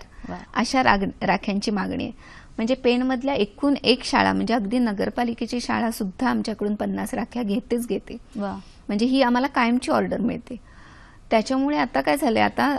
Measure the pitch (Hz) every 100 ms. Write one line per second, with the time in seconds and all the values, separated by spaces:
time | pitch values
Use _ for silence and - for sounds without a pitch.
0 | - - - 180 - - 226 262 247 202
1 | 196 - 190 170 - 202 202 208 185 180
2 | - - - - - - 220 262 254 247
3 | 254 262 262 277 202 - 277 277 - 247
4 | - 240 196 190 196 233 196 247 240 202
5 | 202 233 240 233 226 247 - 220 226 226
6 | 202 - 247 240 214 214 208 208 202 196
7 | 196 247 233 240 220 202 - 240 233 190
8 | - 233 - 233 202 196 - - - 208
9 | 240 262 247 247 269 269 233 240 - 254
10 | 190 - 190 - - 240 - - - -
11 | - - - 226 214 262 269 294 262 269
12 | 277 294 294 220 208 208 247